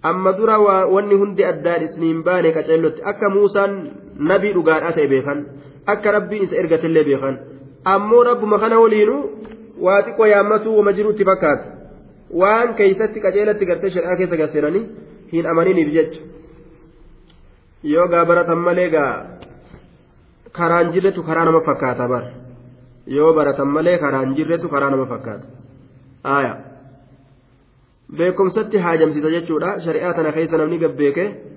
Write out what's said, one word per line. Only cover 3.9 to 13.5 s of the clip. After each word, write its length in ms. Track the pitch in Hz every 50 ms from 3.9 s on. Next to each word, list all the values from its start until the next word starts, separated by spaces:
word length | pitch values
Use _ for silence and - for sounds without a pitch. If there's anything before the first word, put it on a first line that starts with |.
| - - - - - - 147 165
nabii 240 | 190 202 190 208 190
dhugaadhaa 420 | 180 156 160 160 156 151 170 165
ta'e 100 | 160 147
beekan. 380 | 135 135 131 131 143 143 147 - - - - - - - - -
Akka 260 | - 208 208 214 214
Rabbiin 320 | 202 208 190 175 208 208 196
isa 120 | 175 -
ergatellee 500 | 165 - 156 165 160 170 160 165 160 143 139
beekan. 280 | 135 131 135 135 135 123 - - - - - - - - -
Ammoo 380 | 185 196 208 208 220 233 240 240
Rabbuma 360 | 240 240 - 214 214 208 202
kana 200 | 220 226 226 226
waliinuu 420 | 226 220 214 214 208 220 262 285 277 - - - - - - - - - - -
waa 200 | - 180 196 202 196
xiqqoo 280 | 233 202 233 220 214 208
yaammatuu 440 | 202 196 208 214 214 214 220 220
wama 160 | 208 196 202 190
jirutti 320 | 190 208 214 208 214 196
fakkaata. 560 | 190 190 185 175 151 139 - - - - - - - - - - - - - - _ - 165
Waan 340 | 185 202 220 226 240 240 220
keeysatti 440 | 220 202 196 196 190 220 214 - 220
qajeelatti 460 | 208 190 180 202 208 214